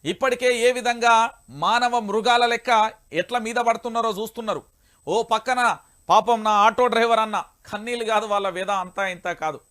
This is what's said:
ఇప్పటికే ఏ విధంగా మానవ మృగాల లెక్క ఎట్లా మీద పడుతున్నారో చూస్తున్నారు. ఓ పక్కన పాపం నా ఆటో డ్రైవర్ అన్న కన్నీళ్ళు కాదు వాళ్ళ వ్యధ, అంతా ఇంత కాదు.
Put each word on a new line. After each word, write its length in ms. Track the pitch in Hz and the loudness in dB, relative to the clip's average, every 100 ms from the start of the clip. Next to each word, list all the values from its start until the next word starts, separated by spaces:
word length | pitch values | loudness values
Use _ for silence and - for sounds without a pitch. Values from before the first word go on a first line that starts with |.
| 151 | -6
ఇప్పటికే 380 | - 262 254 247 240 240 | -2 -2 0 0 2 2
ఏ 20 | 254 | 0
విధంగా 380 | 240 240 233 226 226 - _ 135 | -4 0 2 4 2 -4 _ -4
మానవ 360 | 170 233 247 240 208 | 0 0 0 -2 -2
మృగాల 360 | 214 226 240 240 | -2 2 2 2
లెక్క 160 | 233 240 226 220 - _ 156 | 0 0 2 2 -4 _ -6
ఎట్లా 180 | 175 240 | -4 -4
మీద 200 | 220 240 233 | -4 -2 0
పడుతున్నారో 420 | 226 240 226 226 190 | -2 -4 -4 -2 -4
చూస్తున్నారు. 420 | 220 - 220 160 _ _ _ _ - | -8 -10 -8 -8 _ _ _ _ -4
ఓ 100 | 196 226 | -2 0
పక్కన 280 | 220 220 254 240 160 _ _ - | -2 0 0 0 0 _ _ 2
పాపం 300 | 190 220 226 214 | 4 4 0 2
నా 60 | 208 | 4
ఆటో 220 | 208 214 247 | 4 4 2
డ్రైవర్ 280 | 226 233 226 220 | 2 4 2 2
అన్న 120 | 208 - _ - | -4 -8 _ -12
కన్నీళ్ళు 380 | 208 220 240 220 | -10 -8 -6 -2
కాదు 120 | 220 214 | -2 0
వాళ్ళ 140 | 202 196 175 | -2 -2 -4
వ్యధ, 140 | 190 202 185 | -4 -4 -6
అంతా 180 | - 196 175 | -6 -6 -6
ఇంత 120 | 180 170 | -8 -6
కాదు. 160 | 156 147 _ | -6 -8 _